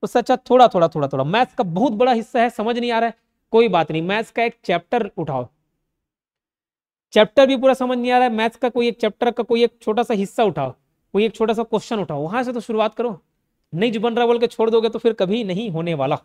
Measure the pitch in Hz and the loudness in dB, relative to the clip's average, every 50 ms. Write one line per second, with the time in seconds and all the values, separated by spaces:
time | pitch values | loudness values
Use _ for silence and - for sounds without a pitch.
0 | - 202 - 254 233 - 262 - _ - 240 254 254 226 - 190 170 165 - 160 | -8 -2 -2 -2 0 2 0 -2 _ 2 6 8 8 8 6 4 2 2 0 -2
1 | 143 131 - 135 131 143 175 226 254 - _ - 240 180 160 180 226 294 220 202 | -4 -2 -2 -2 -2 0 2 0 0 0 _ -6 -6 -4 -2 -2 -2 -2 0 0
2 | 247 254 254 226 220 - _ 240 226 247 226 - 214 220 240 240 240 240 233 226 | 0 2 2 0 -2 -4 _ 0 0 0 -2 -4 -4 -4 -4 -4 -4 -2 -2 -2
3 | 226 233 - _ _ _ _ _ _ _ - 226 233 233 180 170 160 156 160 160 | -2 -2 -4 _ _ _ _ _ _ _ 2 2 4 4 4 2 0 0 -2 -4
4 | 165 175 196 214 226 - _ - 233 233 233 _ _ - 185 170 - _ - - | -2 -2 -2 -4 -4 -6 _ -2 -2 -2 -4 _ _ -4 -4 -4 -2 _ -2 -2
5 | 185 202 _ - 165 147 143 127 123 120 _ _ _ _ _ _ _ _ _ _ | -2 -4 _ -8 -8 -6 -4 -6 -6 -8 _ _ _ _ _ _ _ _ _ _
6 | _ _ _ _ _ _ _ _ _ _ _ _ _ _ _ _ _ _ _ _ | _ _ _ _ _ _ _ _ _ _ _ _ _ _ _ _ _ _ _ _
7 | _ _ - 214 214 214 _ - 269 262 269 254 247 262 254 254 254 247 254 247 | _ _ 2 2 2 4 _ 4 4 4 4 2 2 2 2 2 0 -4 -2 -2
8 | 240 247 247 247 254 247 226 214 220 233 226 - - 247 226 240 240 240 220 _ | -2 0 2 2 2 2 0 -2 -2 -4 -4 -4 -6 -4 -2 0 -2 -2 -2 _
9 | - 220 202 _ - 240 233 - 233 - 240 233 233 233 _ _ - - 220 214 | -4 -4 -2 _ -2 -2 -2 -2 -4 -2 0 2 2 0 _ _ -6 -4 -2 -2
10 | 240 - 247 196 202 190 - - 233 208 156 151 139 131 120 _ _ _ _ _ | -2 -2 -2 -4 -4 -6 -2 0 0 0 0 -2 -6 -6 -8 _ _ _ _ _
11 | _ _ _ 196 214 226 196 - 226 220 226 202 233 220 - 208 - - 240 214 | _ _ _ 0 0 0 0 -2 -2 -2 -2 -2 -4 -4 -4 -6 -4 -4 -6 -6
12 | 180 147 156 143 147 160 196 247 254 240 254 240 - - 226 214 220 214 214 - | -6 -6 -6 -6 -6 -6 -4 -4 -4 -4 -6 -8 -8 -6 -2 0 0 -2 -2 -4
13 | 226 240 208 147 _ _ _ _ _ _ _ _ _ _ - 160 196 247 214 226 | -6 -6 -6 -8 _ _ _ _ _ _ _ _ _ _ -4 -2 -2 -2 -2 -2
14 | 202 240 233 233 240 233 240 240 233 233 - - 226 226 220 233 220 226 220 220 | -2 -2 0 0 2 2 2 2 0 -2 0 0 -2 2 2 2 2 0 -4 0
15 | - 233 220 - 202 175 202 240 240 190 180 180 233 226 165 160 170 175 165 143 | -2 -2 0 0 -2 0 0 -2 -2 -4 -4 -6 -6 -6 -6 -6 -4 -4 -2 -2
16 | 135 135 147 139 _ | -2 -2 -2 -4 _